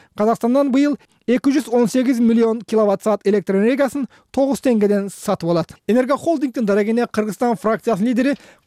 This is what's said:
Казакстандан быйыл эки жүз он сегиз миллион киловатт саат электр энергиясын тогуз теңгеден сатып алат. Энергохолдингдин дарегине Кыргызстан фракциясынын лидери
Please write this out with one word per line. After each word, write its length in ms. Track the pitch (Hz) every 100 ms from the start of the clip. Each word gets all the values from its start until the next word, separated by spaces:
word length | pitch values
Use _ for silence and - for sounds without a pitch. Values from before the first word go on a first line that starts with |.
| _ -
Казакстандан 560 | 214 226 240 262 285
быйыл 260 | 262 294 262 _ _ -
эки 260 | 247 277
жүз 140 | 277 -
он 140 | 240 240
сегиз 320 | 254 254 233
миллион 420 | 233 233 226 233
киловатт 440 | - 220 208 196
саат 160 | 220 202
электр 300 | 196 208 175
энергиясын 540 | 190 220 269 277 285 247 - _
тогуз 280 | - 277 269
теңгеден 500 | 269 226 202 202 196
сатып 360 | - - 190 170
алат. 260 | 170 160 - -
Энергохолдингдин 800 | 240 254 277 330 320 285 269 208
дарегине 400 | 202 208 233 233
Кыргызстан 500 | - 214 180 240 220
фракциясынын 520 | 214 220 233 190 233
лидери 280 | 240 262 277 - -